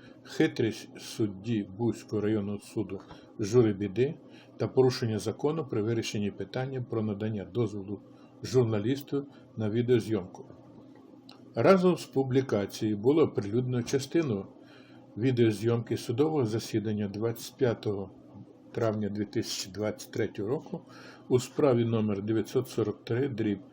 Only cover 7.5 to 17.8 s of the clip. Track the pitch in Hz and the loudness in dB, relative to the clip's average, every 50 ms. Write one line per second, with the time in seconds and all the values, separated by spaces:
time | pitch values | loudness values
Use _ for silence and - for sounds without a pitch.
7.5 | 92 117 117 101 104 104 95 101 104 92 - - - - - - - - - 87 | -2 -2 -2 -2 -2 -6 -8 -8 -10 -10 -10 -16 -20 -20 -20 -20 -16 -14 -8 2
8.5 | 101 127 123 113 110 104 98 113 139 139 - - - 139 139 - - - - - | 4 4 4 4 2 0 0 0 -2 -4 -4 -4 -4 -4 -4 -6 -12 -20 -20 -14
9.5 | - - 110 104 104 120 120 117 127 117 104 107 110 98 90 90 - - - - | -8 -4 -4 0 0 0 2 4 4 2 4 0 -2 -2 -2 -6 -12 -16 -16 -18
10.5 | - - - - - - - - - - - - - - - - - - - - | -20 -20 -20 -20 -20 -20 -20 -20 -20 -20 -20 -20 -20 -20 -20 -20 -20 -20 -20 -6
11.5 | - 117 117 160 196 185 180 185 170 - - - - 135 135 127 127 135 131 - | -2 4 6 8 8 8 6 4 2 2 -2 -2 -2 -2 0 2 2 2 2 2
12.5 | 117 104 98 95 - - 113 107 107 101 101 127 147 165 143 - - - - 101 | 0 0 0 -2 -4 -4 -2 -2 -2 2 2 4 6 6 4 4 2 -2 -4 0
13.5 | 104 123 131 127 127 123 113 - - 135 131 - - 170 160 139 107 98 98 - | 0 0 0 0 -2 -2 -2 0 -2 -2 -2 0 0 0 0 0 -2 -4 -4 -8
14.5 | - - - - - - - - - - - - - 101 110 135 123 120 120 110 | -14 -20 -20 -20 -20 -20 -20 -20 -20 -20 -20 -14 -6 0 0 2 4 6 6 4
15.5 | 107 98 107 117 117 117 117 - 113 104 - - 120 117 147 156 156 147 123 107 | 4 2 2 2 2 0 0 -2 -4 -4 -2 -2 0 2 2 2 2 2 0 0
16.5 | 110 113 - - - 110 101 110 107 104 104 98 98 101 110 117 113 - - - | 0 -2 -2 -2 -2 -2 0 0 -2 -2 -2 -2 -2 -2 -2 -2 -2 -4 -10 -14
17.5 | - - 131 120 110 98 | -2 0 2 2 2 0